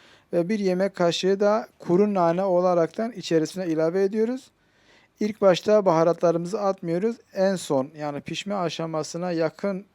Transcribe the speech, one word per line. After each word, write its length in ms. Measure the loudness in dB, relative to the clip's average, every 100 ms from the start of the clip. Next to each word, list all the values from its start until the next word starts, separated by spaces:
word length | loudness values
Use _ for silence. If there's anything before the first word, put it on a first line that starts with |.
| -20 _ -4
ve 160 | -2 0
bir 100 | 0
yemek 360 | 0 0 -2
kaşığı 460 | 0 0 2 0 2
da 280 | 2 0 -4 -8
kuru 360 | 0 2 4
nane 300 | 2 2 2
olaraktan 680 | 0 2 2 2 0 -2 -8
içerisine 540 | -6 0 0 0 -6 -4
ilave 360 | 0 0 0
ediyoruz. 480 | 0 0 -2 -4 -12 _ _ _ _ _ _ -6
İlk 200 | -4 2
başta 440 | 4 4 4 4
baharatlarımızı 760 | 4 4 4 2 2 0 -4 -4
atmıyoruz. 560 | -4 -2 -2 -2 -2 -6 _
En 240 | -2 0 0
son, 340 | -2 -2 -2 -6
yani 220 | -8 -8
pişme 340 | -10 -10 -6
aşamasına 760 | -4 -4 -4 -6 -6 -6 -6 -4
yakın 520 | -2 -2 -2 -6 -6 -10